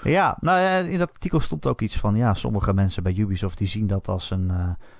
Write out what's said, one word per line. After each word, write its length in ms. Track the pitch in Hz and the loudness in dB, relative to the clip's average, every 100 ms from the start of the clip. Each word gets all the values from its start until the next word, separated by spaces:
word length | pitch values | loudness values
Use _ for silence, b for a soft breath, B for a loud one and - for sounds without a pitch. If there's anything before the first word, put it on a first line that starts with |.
Ja, 340 | - 175 170 - | 0 2 2 0
nou 200 | 165 185 | 2 2
ja, 160 | 190 185 | 4 2
in 220 | 175 180 | 0 0
dat 120 | 175 | -2
artikel 280 | - 180 160 | -4 -2 0
stond 260 | - 156 156 | 0 0 -2
ook 140 | - | -2
iets 160 | 107 - | -2 0
van, 200 | 104 107 | 2 2
ja, 180 | 120 | 2
sommige 380 | 95 120 104 107 | 0 0 0 2
mensen 300 | 98 95 - | 2 2 0
bij 120 | 95 92 | -2 0
Ubisoft 420 | 104 95 98 - | 0 -2 -4 -4
die 80 | 95 | -4
zien 200 | 104 104 | -2 -2
dat 220 | 98 - | -2 -2
als 220 | 95 - | -6 -4
een, 200 | 92 92 | -2 -2
eh, 180 | 90 90 90 b b | 0 -2 -4 b b